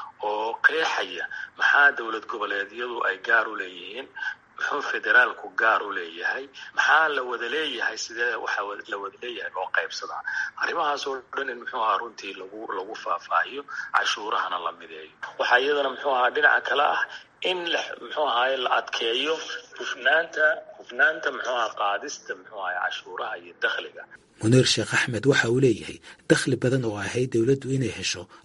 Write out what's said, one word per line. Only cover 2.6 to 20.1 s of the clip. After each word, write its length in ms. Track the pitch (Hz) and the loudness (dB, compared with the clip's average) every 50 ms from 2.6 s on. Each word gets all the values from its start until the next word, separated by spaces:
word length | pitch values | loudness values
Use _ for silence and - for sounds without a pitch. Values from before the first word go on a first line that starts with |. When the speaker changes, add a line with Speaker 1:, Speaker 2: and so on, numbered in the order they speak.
| 98 98 107 117 123 123 120 117 - | -4 -4 -6 -8 -6 -6 -4 -4 -2
Speaker 1:
ay 100 | 95 95 95 | -2 -2 -2
gaar 280 | - - 104 110 110 110 | 0 2 4 4 4 2
u 60 | 107 | -2
leeyihiin, 520 | 104 95 92 90 90 87 92 107 120 - - - - - - - - _ _ _ - | -8 -8 -10 -10 -14 -14 -12 -12 -12 -12 -12 -10 -8 -8 -8 -8 -10 _ _ _ -6
muxuu 220 | - - - 143 135 | -6 -4 -4 -2 -2
federaalku 640 | - - 110 107 107 - - 123 113 - - - 101 - | -2 -4 -2 2 6 6 6 6 6 2 -4 -12 -10 -4
gaar 240 | - 113 113 107 92 104 | 2 4 4 4 4 2
u 80 | 101 98 | -2 -6
leeyahay, 520 | 95 87 82 82 87 - - - - 139 - - - - - - | -6 -8 -8 -8 -6 -4 -4 -2 -4 -6 -10 -14 -18 -16 -6 0
maxaa 340 | - - - 139 - - 151 | 2 4 6 6 6 4 4
la 140 | 143 135 127 | 2 -2 -4
wada 260 | 123 120 113 117 120 | -4 -4 -4 -4 -2
leeyahay, 480 | 139 156 156 147 127 113 - - - | -2 -2 -2 -4 -4 -4 -4 -4 -4
sidee 380 | - - - 117 117 120 120 113 | -4 -8 -8 -4 -2 -2 -2 -2
waxa 240 | - - 117 - 110 101 | -2 -4 -4 -4 -4 -4
wada, 180 | 101 104 - - - | -4 -6 -10 -8 -8
la 80 | 104 101 | -8 -6
wada 180 | 98 98 98 - 123 | -8 -8 -10 -10 -10
leeyahay 300 | 123 117 101 90 - - | -10 -8 -8 -8 -8 -6
loo 140 | 92 92 90 - | -6 -6 -2 0
qaybsadaa. 500 | - 85 - - - - - - - - - - - - - - - | -2 -2 -2 -4 -10 -10 -10 -10 -8 -8 -6 -4 -4 -6 -6 -6 -4
Arrimahaas 460 | - - - 170 160 147 143 135 - | -4 -2 0 0 0 0 0 -2 -2
oo 100 | 143 135 127 - - - | -6 -6 -8 -8 -8 -8
dhan 160 | 147 135 127 | -6 -6 -6
in, 100 | 120 123 | -6 -10
muxuu 200 | 113 - - 117 | -10 -8 -4 -2
ahaa, 180 | 113 110 101 95 | 0 0 0 0
runtii 360 | 117 120 101 - 101 98 92 | -2 -6 -12 -12 -12 -12 -10
lagu, 320 | 92 92 95 104 110 113 - | -10 -12 -14 -12 -12 -10 -8
lagu 260 | 101 95 92 - - | -6 -6 -6 -8 -8
faahfaahiyo, 680 | - - 92 90 - - - - - - - 123 139 143 - - - - - - | -8 -6 -4 -4 -4 -4 0 0 2 0 0 -4 -10 -10 -10 -10 -10 -6 -2 0
cashuurahana 640 | - 107 - - 117 104 - - 98 90 87 87 90 | 0 2 0 -2 -2 -4 -4 -2 -2 -2 -2 -4 -4
la 120 | 87 85 82 | -4 -6 -8
mideeyo. 380 | - - - 80 - - - - - - - - - | -8 -14 -16 -14 -14 -16 -16 -18 -16 -16 -10 -4 -2
Waxaa 200 | - - - - | 2 4 4 4
iyadana, 300 | 131 143 147 143 139 135 | 4 4 2 2 2 0
muxuu 240 | 123 - - 143 131 | -2 -2 0 2 2
ahaa, 180 | 123 123 120 | 4 4 4
dhinaca 300 | 123 151 147 143 - - | 4 4 6 6 6 6
kale 240 | - - - - - | 4 2 2 4 4
ah 180 | - - - - - - - - _ _ - | 4 2 2 -2 -4 -6 -12 -18 _ _ -6
in 320 | - 180 185 180 175 170 156 | -2 -2 -2 -2 -2 -2 -2
la, 80 | - - - - - | -2 -2 -4 -8 -10
muxuu 260 | - - - 156 151 135 | -10 -6 -2 0 0 2
ahaa, 280 | - 120 123 131 135 | 2 4 4 2 2
la 140 | 127 127 - 131 | 0 0 2 2
adkeeyo 580 | 120 - - - - 120 117 117 127 139 156 160 160 - - - - - - - - | 2 0 0 -4 -2 0 0 0 0 0 0 -2 -2 -4 -8 -10 -10 -12 -14 -12 -10
hufnaanta, 680 | - - - - 120 - | -8 -8 -4 0 2 4